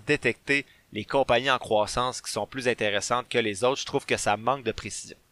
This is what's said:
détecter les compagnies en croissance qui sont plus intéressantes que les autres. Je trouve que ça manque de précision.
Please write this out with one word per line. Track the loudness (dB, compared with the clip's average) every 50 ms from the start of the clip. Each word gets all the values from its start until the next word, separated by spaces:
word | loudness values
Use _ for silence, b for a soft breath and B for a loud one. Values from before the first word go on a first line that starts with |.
| 2
détecter | 0 0 2 2 0 0 0 _ 0 0 0 b b b b b _ -10
les | -8 -4
compagnies | 0 2 2 4 4 4 4 4 2
en | 0 0
croissance | 0 2 2 2 2 2 0 -2 -2 -2 -4 -6
qui | -10 -8
sont | -6 -6 -6
plus | -6 -6 -2 0
intéressantes | 0 0 2 0 0 0 0 0 0 0 -2 -2
que | 0 0
les | 0 0 0 0 0 2
autres. | 2 2 0
Je | -2
trouve | -4 -4 -4 -2
que | -2 -2
ça | 0 2 0 0
manque | 2 0 -2 -2 0 -2
de | -4
précision. | -6 -6 -8 -10 -10 -12 -12 -14 -16 -20 _ _